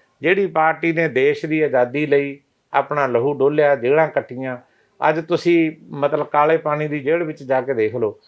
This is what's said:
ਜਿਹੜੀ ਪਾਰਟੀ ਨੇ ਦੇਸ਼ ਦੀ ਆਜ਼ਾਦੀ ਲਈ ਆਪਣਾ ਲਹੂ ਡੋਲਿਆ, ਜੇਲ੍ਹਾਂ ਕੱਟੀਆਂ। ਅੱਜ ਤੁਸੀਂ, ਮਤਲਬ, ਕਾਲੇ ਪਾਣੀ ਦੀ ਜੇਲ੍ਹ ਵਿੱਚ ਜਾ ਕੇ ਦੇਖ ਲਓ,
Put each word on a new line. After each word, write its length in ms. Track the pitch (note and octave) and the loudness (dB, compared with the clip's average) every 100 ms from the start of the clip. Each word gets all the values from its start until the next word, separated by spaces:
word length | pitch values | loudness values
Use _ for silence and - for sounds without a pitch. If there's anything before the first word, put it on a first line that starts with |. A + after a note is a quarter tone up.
| _ _ | _ _
ਜਿਹੜੀ 260 | D3 F#3+ G3 | 0 0 0
ਪਾਰਟੀ 460 | D#3+ D#3 D#3+ E3+ | 2 0 0 -2
ਨੇ 140 | E3 D#3+ | 0 0
ਦੇਸ਼ 380 | B2 C#3 D3 D#3+ | 2 2 0 -2
ਦੀ 160 | D#3 | -2
ਆਜ਼ਾਦੀ 440 | D3+ C3 B2 C#3 D3+ | 0 2 0 -2 0
ਲਈ 340 | C#3+ C#3+ C#3 _ _ _ | 2 0 -8 _ _ _
ਆਪਣਾ 340 | C#3 C#3 D3 C3+ | -2 0 -2 0
ਲਹੂ 260 | A#2+ C3 | 0 0
ਡੋਲਿਆ, 420 | C#3+ C#3 D3+ D3 C#3 | 2 2 2 2 2
ਜੇਲ੍ਹਾਂ 320 | A#2 D3 D#3 | 2 2 2
ਕੱਟੀਆਂ। 500 | C#3 - B2 C3 B2 - _ _ _ C#3+ | -2 -6 -8 -10 -10 -14 _ _ _ -2
ਅੱਜ 100 | D#3 | -2
ਤੁਸੀਂ, 520 | D#3+ E3+ E3+ E3+ D#3+ D#3 | -2 -2 2 2 2 -4
ਮਤਲਬ, 440 | - D3 C#3+ D3 D3 | -12 -4 -2 -2 0
ਕਾਲੇ 300 | D3 D3+ D#3+ | 2 2 2
ਪਾਣੀ 300 | D#3 D3+ D3+ | 0 -4 -4
ਦੀ 120 | D3 | -4
ਜੇਲ੍ਹ 260 | C3+ E3+ D#3+ | -2 -2 -2
ਵਿੱਚ 180 | D3+ | -8
ਜਾ 180 | C3 C3 | -2 -2
ਕੇ 120 | B2+ | 0
ਦੇਖ 220 | B2 G#2+ B2 | 0 0 0
ਲਓ, 240 | A2 G#2 | -4 -4